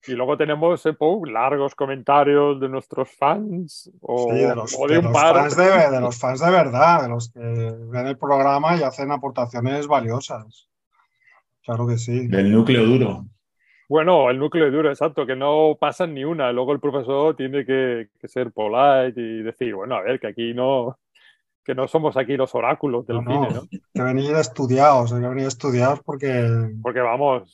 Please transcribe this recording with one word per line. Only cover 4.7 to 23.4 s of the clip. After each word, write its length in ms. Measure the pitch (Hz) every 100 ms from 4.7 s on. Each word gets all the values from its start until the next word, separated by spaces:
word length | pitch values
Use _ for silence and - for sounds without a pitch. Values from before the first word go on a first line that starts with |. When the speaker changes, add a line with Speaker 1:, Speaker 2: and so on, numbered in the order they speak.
| 131
Speaker 1:
o 80 | 143
de 80 |
Speaker 2:
de 40 | 165
Speaker 1:
un 60 | 170
Speaker 2:
los 80 |
Speaker 1:
par. 200 | 151 160
Speaker 2:
fans 220 | 170 147 147
de, 80 |
de 360 | 185 190 151 131
los 180 | 123 120
fans 220 | 127 131
de 100 | 165
verdad, 520 | 185 143 123 160 170
de 40 | 127
los 220 | 117 117
que 80 | 123
ven 640 | 117 117 113 113 113 123 131
el 100 | 135
programa 580 | 143 139 139 143 156 175
y 60 |
hacen 280 | 135 - 139
aportaciones 760 | 143 135 123 120 123 123 143 147
valiosas. 840 | 143 113 117 - 117 107 _ _ _ _ _ _ _ _ _ _ _
Claro 220 | - 117 120
que 100 | 117
sí. 300 | 120 120 120
Speaker 3:
Del 240 | 95 101
núcleo 320 | 110 113 120
duro. 400 | 113 131 110 95 - _ _ _ _ _ _
Speaker 1:
Bueno, 400 | 151 160 170 127
el 100 | 131
núcleo 320 | 147 170 147
duro, 200 | 143 151
exacto, 340 | 139 156 151 127
que 100 | 131
no 400 | 139 151 156 151
pasan 320 | 147 131 175
ni 120 | 143
una. 280 | 143 165 127
Luego 200 | 123 131
el 80 | 143
profesor 540 | 147 139 120 139 156 143
tiene 280 | 131 143
que, 440 | 127 135 131 117 107 _
que 100 | -
ser 220 | 127 120
polite 680 | 107 107 117 143 135 127 120
y 220 | 117 110
decir, 320 | 110 - 123
"Bueno, 200 | 98 107
a 80 | 117
ver, 180 | 98 127
que 60 | 107
aquí 260 | 110 117
no, 440 | 120 127 135 120 127 _ _ _ _ _ _
que 120 | -
no 120 | 131 131
somos 280 | 160 151 131
aquí 200 | 120 135
los 180 | 131
oráculos 520 | 123 117 147 147 120 113
del 160 | 117
Speaker 2:
No, 80 | 117
Speaker 1:
cine", 180 | 143